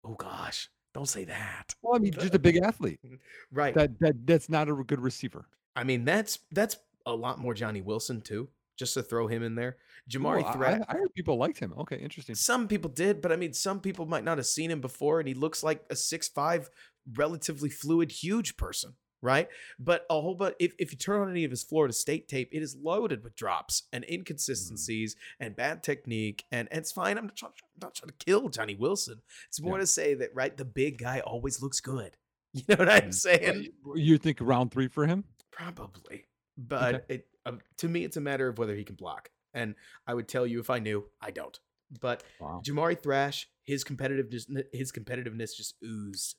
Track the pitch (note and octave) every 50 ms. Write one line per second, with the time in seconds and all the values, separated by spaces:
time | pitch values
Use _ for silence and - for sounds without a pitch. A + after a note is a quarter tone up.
0 | _ A2+ A2+ - - - - - - - - - - - _ _ _ _ _ C#3
1 | C#3 C#3 - - - E3 - - G#2+ G2+ - - - _ - _ - A#3 A#3+ A#3+
2 | G#3+ G3+ E3 - E3 F#3+ F3 F#3 C3+ F3 E3 F3 F3+ G#3+ A3 - E3+ G#2+ D2+ -
3 | - B2 B2+ C3 _ - - - - _ B2+ C3 D3 C#3 B2+ D#3+ D3+ C#3+ A#2 -
4 | E3+ D#3 C#3+ A#2+ A#2 C3+ E3+ D#3 - - D#3+ D#3 D3+ D3 D3+ C#3 C3+ - D3+ C3
5 | B2 C3 - - - A#2+ - - - _ _ _ _ _ _ B2+ B2 C3 C3 A#2+
6 | A#2 C3+ E3+ G#3 A3 G#3 - - _ _ D#3 F3+ G#3 G#3 - - _ _ _ _
7 | _ - - A#2 A#2 B2 B2+ - A#2+ B2 A#2 G2+ A#2+ A2 G#2+ G2+ F#2 G2+ G#2+ A2+
8 | - - B2+ A2+ - - A2 G#2+ B2 C3+ _ _ _ _ _ - B2+ A#2+ - C3+
9 | A#2 - - A#2 A#2 G#2+ A#2 A#2 A#2 A#2 A2+ A#2 A#2+ B2 B2+ _ _ _ - -
10 | _ - A#2+ C3+ C#3+ D3 D#3+ - D3 - A#2+ C3 C3 C3 F#3 A3+ G#3+ - - E4+
11 | G4+ F#4 - - E3+ D#3+ C#3+ A#2 B2+ E3+ D4+ - - F#2+ - - D3 - C#3 -
12 | - D3+ - - C3+ - A#2 G#2+ - - - B3 A#3 G3+ G#3 G3 E3 D#3+ C3 D3+
13 | E3+ G3 G#3 D#3 C#3+ F3+ D#3+ E3+ F3+ E3 A#2+ - - G3 G3 G3 - G3 F#3+ F#3+
14 | E3 D#3 E3 D3 G#2+ E3 E3 D3 B2+ - - - D#3+ E3 E3 D3+ B2+ B2+ - -
15 | C#3 D3 D#3 E3 D#3 C#3 C3 B2+ C#3+ D#3+ D#3+ - - D#3 D#3 D#3 - _ C3 B2+
16 | - - D#3+ E3 - - _ C#3+ C#3+ D#3 E3+ E3+ D3+ - _ - - - _ _
17 | _ C3 A2+ A#2 C#3+ D#3 E3+ D#3 - - D#3+ C#3 D3 C#3+ - - - C#3+ E3 E3+
18 | E3+ D3 - - - E3+ G3+ A#3 G#3+ - - - - F2 F2+ - - - - _
19 | _ _ _ _ - B2 C3 C#3+ F3 - - - - - - - C3 D3 F3 E3+
20 | - - D#3+ D#3 D3+ F3 F#3+ F3 G3 F#3 - - F3 F3 - - F3+ D3 - B2+
21 | - - G3+ G#3 G3+ F#3+ F3+ F3 E3 C#3+ B2+ A#2+ - - - D#3+ D3+ C3+ A2 -
22 | - - D3+ E3 - - - C3 B2+ - - D#3 D#3 C#3+ - C3+ C#3 D#3 F3 G#3
23 | A3+ G#3 D3+ A2 A2 A#2 A2 - A2+ G2 F2+ D#2+ - - - - - _ - B2
24 | - - E3+ F3 F#3 - D#3+ C#3+ - - C3 - F#2 F2 A2+ G#2 - - A2+ A2
25 | A2 A2 - _ - - - _ - A2+ G2+ - B2 C#3+ D#3+ D#3+ - - C#3+ C#3+
26 | - B2 A2+ A2 A2 G#2+ G#2 - - _ - A#2+ A#2 - - D#3+ D#3 - - F#3+
27 | F#3 G3 G3+ A3 A#3 G3+ - - - - _ - _ _ _ D#3+ - - _ -
28 | - D#3 C#3 _ - - F#3 G#3+ C4+ G#3+ B2+ A#2 A2 G#2+ G2+ G2 A2+ D3 G3 G3+
29 | - A#2+ A#2 A2 _ _ - - - - - - D3+ F3 F#3+ F#3+ F#3+ F3+ - E3
30 | D#3 D3 C#3+ B2+ B2+ - A#2 B2+ C3 C#3 - C3+ C3+ B2+ G#2 C3+ C3+ D3+ C#3 A#2
31 | A#2+ B2 C3 C3+ - - - - A#2 C#3 C3 - C3 C#3 C3 - - C3+ C3 C3
32 | G#2 F2+ - _ _ _ _ _ _ _ _ C3+ - - G#3 - F3+ F3 G#3+ G3+
33 | - - F#2 - - F3+ F3+ D#3 - F#3+ - - G#3 - - _ - C#3 C#3+ E3
34 | D3+ D#3 D#3+ D3 - D#3+ C#3 - A#2+ A#2 C3 B2 B2+ A#2+ - B2+ C3 B2+ - D3+
35 | D3 D#3 E3+ G3 G3+ - _ _ _ _ - - E3+ F3 F3 - A2 F#2+ F2+ -
36 | - - - G2 - _ _ _ _ _ _ - B2 A#2 C#3+ C3 B2+ B2 B2 B2+
37 | B2+ _ C3 B2+ - _ _ _ _ B2 B2 - - _ _ - - E3 E3+ E3+
38 | F3 - - E3 C#3+ C#3+ C#3 C3 C3+ B2+ A2+ A2 A#2 G#2+ G#2 G#2 G#2 - G2 -
39 | F#2 F2 D#2 - - - _ _ _ _ - A#2 A#2 A2 G#2 - - - - -
40 | _ - A#2+ A#2+ A2+ - - C3 B2 B2 A#2 A#2 A2+ - C3 B2 A2 G#2+ G#2+ G#2
41 | G#2 - _ _ - G#2+ - - - - - - _ _ _ _ _ _ C3+ A2+
42 | - B2 - - - - - - - D2 E2 F2 A2+ C3 C#3+ D3 D#3+ E3+ F3 E3
43 | - D3 C3+ C3+ C#3 C#3+ C#3+ - - _ _ _ _ - C#3+ C#3 C3 - C#3+ B2
44 | C3+ C3 C#3 C3+ C3 G#2+ A#2+ A#2+ A2+ - C3+ C#3 C3+ - - B2 C3+ C3 - A#2+
45 | G#2+ - B2 B2 B2 A#2+ G#2+ A2+ A2+ G#2 - - G#2 - - _ - A2+ A2+ G#2+
46 | G#2 G2+ G2 F#2+ - - -